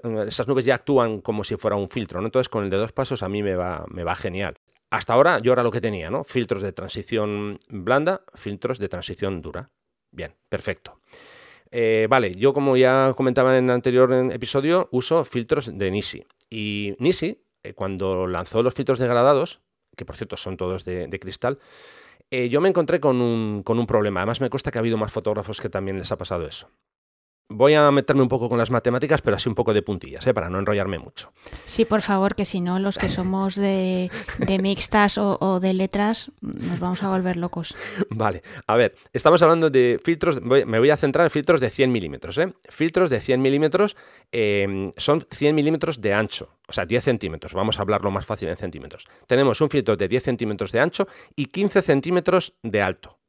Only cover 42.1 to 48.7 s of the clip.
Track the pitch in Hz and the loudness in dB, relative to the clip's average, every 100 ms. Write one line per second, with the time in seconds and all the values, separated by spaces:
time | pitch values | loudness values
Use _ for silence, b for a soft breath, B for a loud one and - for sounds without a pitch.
42.1 | 67 85 139 180 - - - 165 180 175 | -8 -8 -4 -4 -6 -12 -4 0 2 2
43.1 | 120 - 127 135 143 156 - 107 - B | 0 2 2 4 4 2 2 0 -2 B
44.1 | B B 117 107 101 98 98 95 - - | B B -2 2 2 0 -2 -6 -4 0
45.1 | 151 - - 143 156 147 160 160 135 101 | 0 -2 0 2 4 2 2 -2 -2 0
46.1 | 101 107 - - _ - - 87 117 135 | 0 0 -4 -12 _ -12 -6 -2 0 0
47.1 | 117 90 80 78 90 107 110 98 104 98 | 0 -2 -8 -8 -2 -2 0 0 0 0
48.1 | 95 - 107 85 87 92 | -2 -4 -6 -6 -6 -8